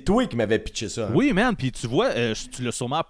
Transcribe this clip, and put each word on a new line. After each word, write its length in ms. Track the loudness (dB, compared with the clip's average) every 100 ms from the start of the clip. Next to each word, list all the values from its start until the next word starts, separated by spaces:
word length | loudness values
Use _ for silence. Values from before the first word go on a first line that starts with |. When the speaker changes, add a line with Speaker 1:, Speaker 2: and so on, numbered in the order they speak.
Speaker 1:
toi 220 | 2 2 2
qui 80 | 0
m'avais 220 | 2 2
pitché 300 | 0 -8 -8
ça, 180 | -4 0
hein. 40 |
Speaker 2:
Oui, 180 | 2 4
man, 220 | 4 2
puis 160 | 0 -4
tu 160 | -4 -2
vois, 220 | 0 2
euh, 260 | 2 0
je, 140 | -2 -8
tu 140 | -6
l'as 100 | -4
sûrement 300 | -4 -4 -2 -4